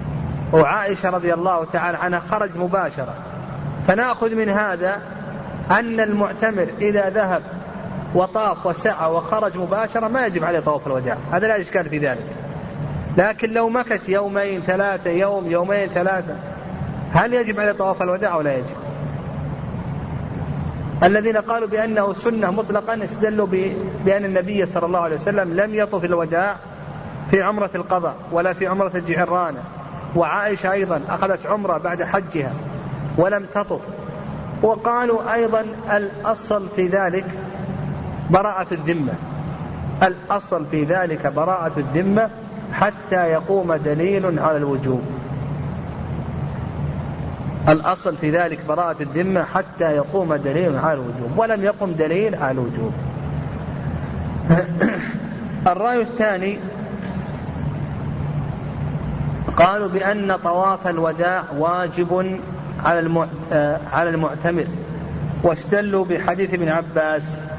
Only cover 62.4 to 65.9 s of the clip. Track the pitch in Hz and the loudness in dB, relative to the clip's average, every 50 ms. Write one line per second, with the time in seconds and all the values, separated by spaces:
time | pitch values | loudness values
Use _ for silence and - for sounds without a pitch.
62.4 | - - - - - - - - - 151 170 170 165 165 165 165 160 165 156 147 | -6 -8 -8 -8 -8 -8 -8 -2 2 2 4 4 4 2 2 2 2 0 -4 -8
63.4 | 160 - - 151 147 147 151 160 156 151 - - 170 170 165 160 160 147 135 156 | -6 0 2 2 4 4 0 -2 -4 -2 0 2 2 2 2 2 0 0 -2 0
64.4 | - 170 175 170 151 170 175 - - - - - - - - - - - - - | 0 0 0 2 0 -2 -4 -6 -8 -8 -8 -8 -8 -8 -6 -6 -4 -4 -4 2
65.4 | - 175 160 156 - - 202 202 208 202 | 4 4 4 4 0 0 0 2 2 2